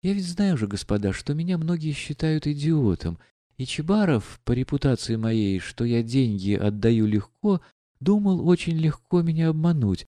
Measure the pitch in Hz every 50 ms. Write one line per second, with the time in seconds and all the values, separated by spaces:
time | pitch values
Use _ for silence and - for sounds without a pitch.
0 | _ 180 202 202 190 175 175 170 208 196 180 131 107 101 101 98 - - 104 104
1 | 101 98 92 - - - 143 151 165 175 185 170 160 160 175 170 156 156 147 135
2 | - - 151 _ - 160 156 156 - 147 147 147 143 156 165 156 135 107 90 82
3 | - 85 85 - _ _ _ _ _ _ _ _ 127 131 - - 151 160 196 214
4 | 208 185 151 113 98 - - - _ - 120 123 131 - - 139 - 139 131 110
5 | - - 113 113 110 113 113 113 107 98 98 92 - - - - 113 120 117 117
6 | 117 113 117 135 131 117 107 101 92 98 101 98 98 104 104 104 101 113 117 113
7 | 110 107 107 107 101 - _ _ - 208 196 180 - - _ _ _ _ _ _
8 | 131 147 202 214 208 196 190 175 - 165 180 170 - - 165 160 160 156 147 -
9 | _ _ - 180 170 165 160 160 160 160 160 156 156 170 170 156 123 101 95 -
10 | - - _